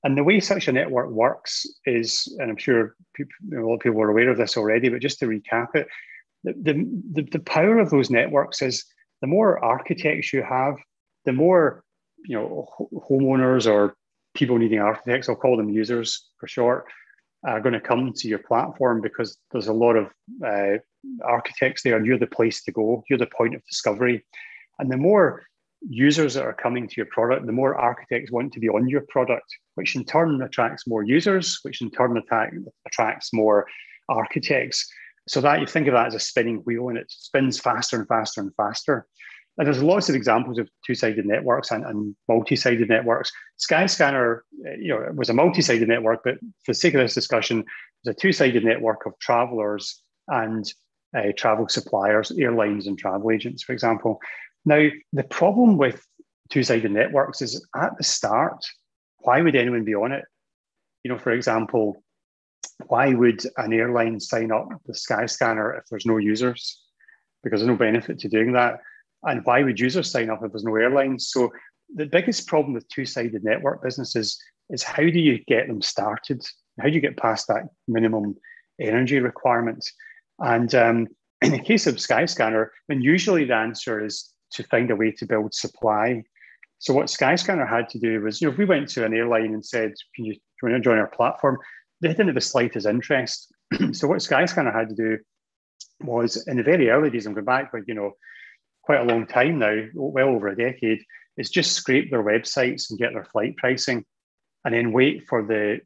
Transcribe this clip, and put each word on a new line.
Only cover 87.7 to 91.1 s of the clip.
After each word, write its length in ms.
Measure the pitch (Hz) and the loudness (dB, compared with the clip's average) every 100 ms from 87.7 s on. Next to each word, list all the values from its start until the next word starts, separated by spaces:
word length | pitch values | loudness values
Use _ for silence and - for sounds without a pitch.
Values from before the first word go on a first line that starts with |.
| 113 117 | -2 -2
to 100 | 120 | -4
do 220 | 113 110 | -2 0
was, 200 | 104 107 | -4 -2
you 60 | 160 | -2
know, 40 | |
if 60 | 131 | 0
we 80 | 202 | 2
went 240 | 165 139 | 2 0
to 160 | - 113 | -2 0
an 80 | |
airline 400 | 110 117 113 110 | 0 2 2 0
and 120 | 107 - | -4 -4
said, 280 | 123 110 - - - | -4 -4 -6 -20 -12
"Can 100 | 113 | -10
you, 80 | |
do 60 | 101 | -10
you 300 | _ _ 120 | _ _ -2
wanna 120 | 127 | 0
join 160 | 120 113 | 4 4
our 100 | |
platform?" 500 | 104 | 2